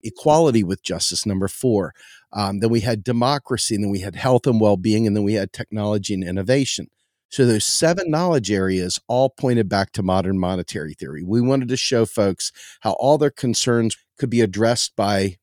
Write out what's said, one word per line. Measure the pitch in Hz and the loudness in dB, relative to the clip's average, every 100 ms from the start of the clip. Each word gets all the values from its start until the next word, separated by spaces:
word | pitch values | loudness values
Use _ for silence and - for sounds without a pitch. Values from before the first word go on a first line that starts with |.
Equality | 113 - 160 156 165 113 | -14 -4 2 4 4 2
with | 92 95 | 0 -4
justice, | - 85 - 90 107 | -6 -4 -4 -4 -4
number | 95 95 | -2 -4
four. | - 131 104 90 - - - _ | -2 0 0 -2 -8 -20 -20 _
Um, | 104 98 98 | -4 -4 0
then | 113 | 0
we | 117 | 0
had | 120 113 | 0 -4
democracy, | 98 117 120 143 - 120 - | -2 0 0 -2 -4 -4 -2
and | 107 | -2
then | 104 | -2
we | 98 | -4
had | 95 85 | -6 -4
health | 131 127 - | 2 2 4
and | 113 | 4
well-being, | 107 98 101 107 113 | 4 4 2 2 2
and | 104 | 0
then | |
we | 101 | 0
had | 107 95 | -2 -4
technology | - - 110 104 104 95 | -8 -10 -6 -2 -2 -4
and | 98 | -6
innovation. | 90 92 98 135 135 - - _ _ _ _ | -4 -4 0 0 0 -6 -10 _ _ _ _
So | - 123 | 2 4
those | 110 - | 4 0
seven | - 160 175 180 | 0 2 0 -2
knowledge | 151 180 156 98 | 0 2 0 0
areas | 101 95 95 90 - _ | 0 2 0 -2 -6 _
all | 123 131 | 0 0
pointed | - 131 117 101 | 0 0 2 2
back | 98 98 | 0 0
to | - | -2
modern | 92 92 92 95 | 0 0 0 -2
monetary | 90 92 85 87 78 | -2 -4 -6 -8 -10
theory. | 73 71 76 | -12 -12 -10
We | 90 113 | -2 0
wanted | 123 135 123 | 2 0 -2
to | 127 | -4
show | - 120 110 | 0 0 0
folks | - 101 90 - - - - | 2 0 0 -8 -10 -20 -6
how | 110 - | -4 -2
all | 131 151 | 2 2
their | 147 | 2
concerns | - 123 113 - 120 113 - _ _ | 0 -4 -2 0 2 0 -4 _ _
could | 127 | -2
be | 117 | 2
addressed | 110 92 113 120 - - | 2 2 0 0 -4 -2
by | 101 101 98 92 | 0 0 -2 -4